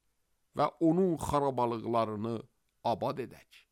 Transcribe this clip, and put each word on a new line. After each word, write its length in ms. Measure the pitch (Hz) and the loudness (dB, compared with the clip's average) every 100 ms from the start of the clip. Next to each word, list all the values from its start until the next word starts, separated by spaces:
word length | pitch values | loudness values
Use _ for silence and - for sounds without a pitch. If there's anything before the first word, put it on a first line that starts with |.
| _ _ _ _ _ - | _ _ _ _ _ -2
və 120 | 151 - | -2 2
onun 320 | 165 170 185 151 | 2 4 2 0
xarabalıqlarını 1200 | - 147 139 123 120 117 107 117 110 107 113 113 - _ _ _ | 0 0 0 0 0 -2 0 0 0 -2 -6 -6 -10 _ _ _
abad 400 | 117 104 120 139 | -4 -2 -4 -6
edək. 380 | 107 80 - - _ | -10 -14 -20 -20 _